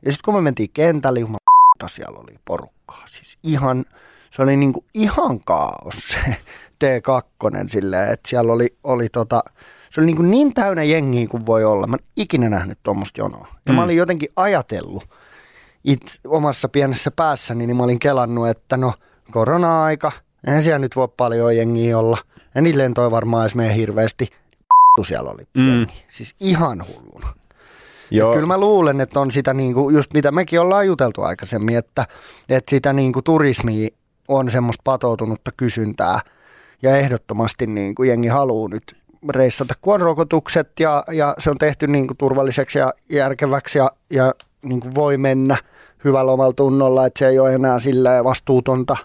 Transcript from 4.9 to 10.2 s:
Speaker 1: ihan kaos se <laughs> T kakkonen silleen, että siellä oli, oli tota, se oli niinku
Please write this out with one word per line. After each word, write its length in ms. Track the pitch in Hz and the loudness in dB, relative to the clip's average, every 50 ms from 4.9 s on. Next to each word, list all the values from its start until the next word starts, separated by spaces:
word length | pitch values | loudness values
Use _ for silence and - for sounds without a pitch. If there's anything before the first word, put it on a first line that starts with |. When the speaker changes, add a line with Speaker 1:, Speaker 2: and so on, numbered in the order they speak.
| _ | _
Speaker 1:
ihan 460 | 214 214 208 - - 349 277 127 104 | -2 -2 0 0 0 -2 -2 -4 -6
kaos 560 | _ - 87 78 73 - 50 - - 82 - - - - | _ -2 -2 0 0 -4 -6 -10 -14 -14 -12 -10 -6 -6
se 80 | - - - 143 113 - - - - | -4 -2 -2 -4 -4 -6 -8 -20 -20
<laughs> 260 | - - _ _ _ | -20 -20 _ _ _
T 40 | 151 139 131 120 - | 0 0 0 0 0
kakkonen 680 | - 131 123 - _ _ _ - 107 - 98 101 98 | 0 0 0 -2 _ _ _ -6 -4 -4 -4 -8 -4
silleen, 420 | 110 107 95 95 95 92 98 107 | -4 -4 -2 -2 -2 -2 0 -2
että 180 | 110 - _ - | -2 -4 _ -4
siellä 240 | - 123 117 117 117 | -2 0 0 0 0
oli, 220 | 117 120 120 _ _ _ | 0 0 -2 _ _ _
oli 260 | 143 131 120 120 110 | -4 -2 -2 -2 -4
tota, 340 | - 120 113 113 120 117 - - _ _ - - - _ - _ | -4 -4 -4 -2 -2 -2 -2 -4 _ _ -20 -20 -20 _ -20 _
se 120 | - - | -2 0
oli 40 | 156 | 2
niinku 160 | 165 165 156 | 2 2 2